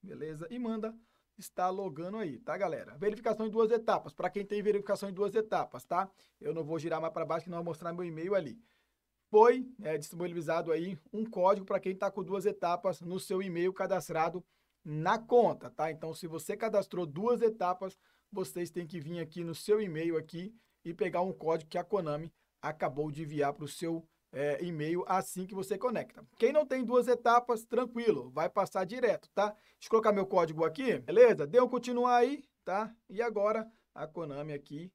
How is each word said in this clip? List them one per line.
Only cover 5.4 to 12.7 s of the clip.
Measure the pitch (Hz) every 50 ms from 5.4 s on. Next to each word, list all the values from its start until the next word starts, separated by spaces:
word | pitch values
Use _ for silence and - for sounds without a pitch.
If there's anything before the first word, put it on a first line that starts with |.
| 220 220 - 175 143 - - 123 -
tá? | _ 175 175 190 190 _ _ _ _ _ _
Eu | - 147
não | 156 165 160
vou | 143 160 165
girar | 147 170 160 160
mais | 160 165 160
pra | 175 165
baixo | 143 160 170 165
que | 180
não | 175 170
vou | 170
mostrar | 175 160 156 170 170 170
meu | 170 180
e-mail | 175 165 156 160 185 208
ali. | 196 170 135 110 - _ _ _ _ _ _ _ _ _ _ _ _ _ _
Foi, | - 214 220 240 247 262 254 - - _ 208
é, | 151 160 151
disponibilizado | 147 - - 170 175 180 170 175 160 147 160 170 170 160
aí | 160 156 170 185 196 156 _ _ -
um | 208 220
código | 226 226 190 180 185 202 196 190
pra | - 208 190
quem | - 190 190
tá | 190 202 196
com | 190 - 185
duas | 160 190 202 175 208
etapas | 196 - - 170